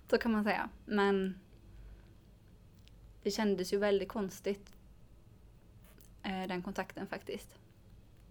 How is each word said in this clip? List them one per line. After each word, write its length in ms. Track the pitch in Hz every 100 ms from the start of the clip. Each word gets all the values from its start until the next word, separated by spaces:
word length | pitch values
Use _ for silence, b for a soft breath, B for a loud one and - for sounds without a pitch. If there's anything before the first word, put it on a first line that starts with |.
| -
så 80 | 226
kan 140 | 247
man 120 | 214
säga. 260 | 208 - - - -
Men 540 | 208 202 196 190 185 - - - B B B B - - - - - - - - - - -
det 80 | 208
kändes 420 | 202 208 190 185
ju 40 | 202
väldigt 320 | 208 196 185
konstigt, 640 | 226 196 - 190 202 - - - - - - - - - - - - - - - -
eh, 240 | - 190 185
den 140 | 180
kontakten 460 | 180 196 190 - 196
faktiskt. 520 | - - 208 - - - - - - - - -